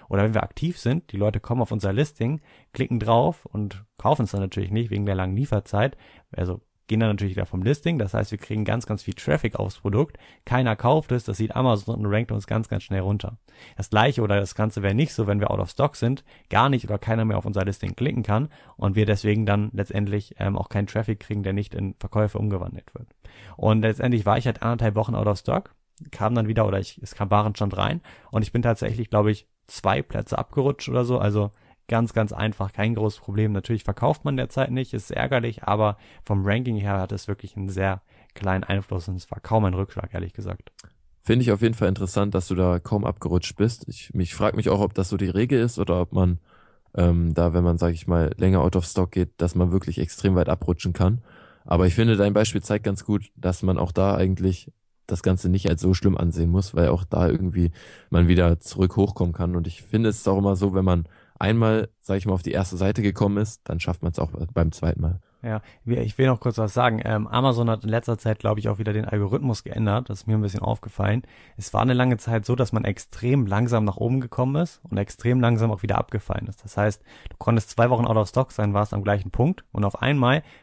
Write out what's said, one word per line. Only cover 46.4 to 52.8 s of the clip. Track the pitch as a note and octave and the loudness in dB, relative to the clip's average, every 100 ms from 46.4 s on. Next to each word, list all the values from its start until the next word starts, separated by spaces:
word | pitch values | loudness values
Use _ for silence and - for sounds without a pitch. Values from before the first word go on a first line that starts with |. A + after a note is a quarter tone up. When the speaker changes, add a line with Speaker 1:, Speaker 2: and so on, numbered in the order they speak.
| - _ _ _ _ - | -6 _ _ _ _ 0
Speaker 2:
ähm, | F2 E2+ E2+ D#2+ | 2 4 2 2
da, | E2+ | 2
wenn | F2 | 2
man, | F2 E2+ | 2 2
sag | E2+ | 0
ich | E2 - | -2 0
mal, | E2+ D#2+ - | 2 0 2
länger | F#2+ F#2+ | 2 4
out | E2+ F#2 | 4 2
of | E2+ | -2
stock | - F2+ | -2 0
geht, | - F2 - | 0 -2 -2
dass | F2 | -2
man | F2 F2+ | 2 2
wirklich | F#2+ - E2+ | 0 -2 -4
extrem | E2+ - G2 | -4 -2 2
weit | F#2 - | 2 2
abrutschen | - - F2 F#2 | 0 -2 -2 -2
kann. | E2+ F2+ A#2+ - - - _ - | 0 0 0 -6 -20 -20 _ 0
Aber | E2+ F#2 | 2 4
ich | |
finde, | E2+ A#2 G#2 | 4 4 4
dein | G2+ | 4
Beispiel | G2+ A2 G2+ | 4 2 0
zeigt | - G#2 | -2 -2